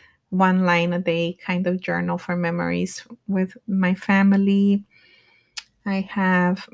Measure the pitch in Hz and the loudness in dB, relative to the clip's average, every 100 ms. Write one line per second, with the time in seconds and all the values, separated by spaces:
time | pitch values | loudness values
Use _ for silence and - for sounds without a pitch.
0 | _ _ _ 185 185 185 185 175 175 175 | _ _ _ 2 2 4 2 2 0 -2
1 | 180 165 170 180 - 180 185 180 180 170 | -2 0 -2 -4 -4 -2 0 -2 -4 -4
2 | 175 175 - 175 170 175 170 175 185 - | -2 -4 -4 -4 -2 -2 -2 -2 -4 -6
3 | - - - 196 185 - - 190 180 190 | -16 -18 -4 -2 -2 -6 -4 0 0 0
4 | - 196 196 196 196 196 202 202 202 _ | 0 2 4 4 4 2 2 0 -4 _
5 | _ _ _ _ _ - - _ 202 196 | _ _ _ _ _ -18 -18 _ -6 -6
6 | 190 208 185 180 180 185 - | -4 -2 2 2 2 0 -6